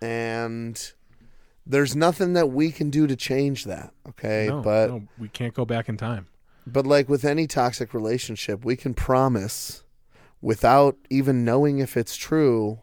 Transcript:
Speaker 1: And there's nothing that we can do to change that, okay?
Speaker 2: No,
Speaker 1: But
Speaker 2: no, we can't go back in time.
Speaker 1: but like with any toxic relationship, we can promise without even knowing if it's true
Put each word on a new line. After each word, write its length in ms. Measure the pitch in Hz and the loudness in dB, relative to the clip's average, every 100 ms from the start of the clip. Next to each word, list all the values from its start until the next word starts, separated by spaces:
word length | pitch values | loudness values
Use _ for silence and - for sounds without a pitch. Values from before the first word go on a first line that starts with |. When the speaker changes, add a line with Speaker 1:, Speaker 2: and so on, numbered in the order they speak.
Speaker 1:
And 920 | 117 117 113 113 117 117 117 113 - - _ - - - - _ - | -6 -4 -4 -4 -6 -6 -10 -10 -14 -18 _ -20 -20 -20 -20 _ -2
there's 300 | 139 139 143 | 0 2 2
nothing 380 | 165 170 180 | 2 2 2
that 140 | 180 151 | 2 2
we 200 | 131 160 | 2 0
can 200 | - 147 | 0 -2
do 160 | 147 147 | 2 2
to 100 | 127 | 0
change 480 | - 135 143 127 | -2 0 0 -2
that, 280 | 104 82 76 _ - | -8 -12 -14 _ -20
okay? 380 | - 107 107 107 | -8 -2 0 0
Speaker 2:
No, 120 | 147 | -2
Speaker 1:
But 300 | 107 107 110 | 2 2 2
Speaker 2:
no, 120 | 123 101 - | -2 -12 -16
we 100 | 107 | -14
can't 260 | - 120 | -8 -6
go 100 | - | -4
back 240 | 117 117 113 | -2 -2 -4
in 80 | 107 | -6
time. 320 | 117 113 90 _ _ _ 127 | -6 -6 -10 _ _ _ -4
Speaker 1:
but 200 | 131 135 | 0 4
like 220 | 143 131 | 4 4
with 160 | 143 | 2
any 220 | 143 151 156 | 2 0 0
toxic 460 | 139 120 - 120 | 0 0 -2 -6
relationship, 720 | 117 110 123 - 107 - 101 | -4 -2 -4 -4 -10 -6 -6
we 120 | 110 127 | -4 -4
can 180 | 135 | -4
promise 880 | 117 - 131 135 113 101 - - - _ _ _ _ - - | -4 2 2 4 0 -4 -8 -12 -14 _ _ _ _ -20 -8
without 560 | 120 107 120 139 143 - - | -4 2 4 6 4 2 -2
even 340 | 135 135 127 | 0 2 2
knowing 340 | 117 127 147 139 | 2 2 2 0
if 180 | 131 120 | -2 -2
it's 200 | 110 - | -4 -6
true 640 | - 160 143 113 107 110 | -2 2 4 4 0 -6